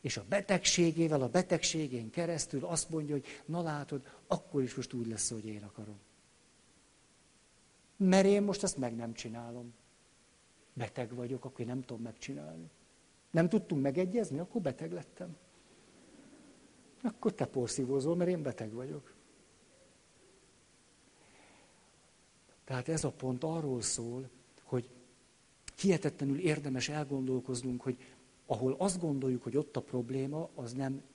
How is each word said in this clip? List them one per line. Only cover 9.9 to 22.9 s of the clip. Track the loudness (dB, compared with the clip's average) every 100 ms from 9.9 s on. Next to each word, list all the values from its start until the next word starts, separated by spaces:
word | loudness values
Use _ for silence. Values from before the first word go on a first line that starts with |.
| _ _ _ _ _ _ _ _
Beteg | -8 -8 -4 -6
vagyok, | -4 -4 -4
akkor | -6 -8
én | -6
nem | -4
tudom | -6 -8
megcsinálni. | -8 -10 -10 -10 -10 -12 -16 -20 -20 _ _ _ _
Nem | 2 4
tudtunk | 4 2 2
megegyezni, | 2 2 0 0 -2 -4
akkor | -4 -2
beteg | -2 -4 -8
lettem. | -8 -10 -14 -14 -14 -20 -20 -20 -20 -20 -20 -20 -20 -20 -20 -20 -20 -20 -20 -20 -6
Akkor | -6 0 -2
te | 0 -2
porszívózol, | 0 -2 0 0 2 2 2
mert | 2
én | 2
beteg | -2 -4 -6
vagyok. | -8 -8 -10 -12 -20 -20 -20 -20 -20 -20 -20 -20 -20 _ -20 -20 -20 -20 _ _ -20 _ _ -20 -20 -20 -20 -20 -20 -20 -20 -20 _ _ _ _ _ _ -20
Tehát | -4 -4
ez | 0